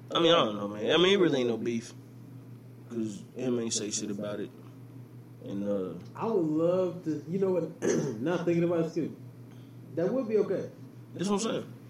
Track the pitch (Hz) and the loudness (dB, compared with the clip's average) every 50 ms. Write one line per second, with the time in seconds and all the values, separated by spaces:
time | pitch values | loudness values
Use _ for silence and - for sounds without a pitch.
0 | - - 135 147 170 165 165 165 139 110 104 104 104 101 107 107 110 113 147 160 | -10 -4 0 4 6 6 8 6 6 4 2 -2 -4 -4 -4 -2 0 2 4 6
1 | 175 185 202 190 180 156 143 135 123 120 113 107 104 117 117 117 - - - - | 6 6 6 6 6 4 4 4 2 2 0 0 -2 -2 -2 -2 -4 -6 -12 -16
2 | - - - - - - - - - - - - - - - - - - 120 113 | -18 -18 -18 -18 -18 -18 -18 -18 -16 -18 -18 -18 -18 -20 -20 -20 -16 -8 -4 -4
3 | 110 107 101 90 - - - 123 123 127 123 120 113 113 110 110 107 104 101 - | -4 -4 -4 -8 -12 -14 -10 -4 -2 0 0 0 0 0 -2 -2 -2 -4 -4 -4
4 | 110 104 101 101 104 104 104 101 98 - - - - - - - - - - - | -4 -4 -4 -4 -4 -4 -4 -4 -6 -8 -10 -14 -18 -18 -18 -18 -18 -16 -16 -18
5 | - - - - - - - - - - 95 98 101 104 101 98 92 90 82 87 | -18 -16 -18 -18 -18 -18 -18 -14 -10 -8 -6 -4 -2 0 0 0 -2 -4 -6 -8
6 | - - - - 175 226 226 196 165 156 151 156 165 175 180 190 185 175 165 170 | -12 -12 -8 -4 -2 0 2 2 2 2 2 2 4 4 4 4 2 0 -2 -4
7 | - 160 151 147 - 156 175 196 190 190 185 175 160 151 - - 165 - - - | -4 -4 -4 -4 -4 -4 0 0 2 4 4 4 4 2 0 0 0 2 2 2
8 | 151 139 117 107 123 160 180 165 170 175 170 170 170 170 175 165 160 165 - 175 | 2 0 -2 -2 0 0 0 2 2 2 4 4 4 4 4 2 2 2 0 -2
9 | 147 - - - - - - - - - - - - - - - - - - 160 | -2 -2 -4 -8 -14 -16 -16 -16 -18 -18 -18 -18 -18 -18 -18 -18 -16 -6 -2 0
10 | 170 190 233 269 247 208 220 208 185 - 190 - - - - - - - - - | 0 2 2 0 0 2 4 4 4 2 0 -2 -4 -6 -10 -14 -18 -18 -18 -18
11 | - - - 151 170 202 202 190 220 226 - 135 107 - - - - - | -18 -14 -6 -4 0 2 2 2 2 0 -2 -2 -4 -6 -12 -16 -16 -18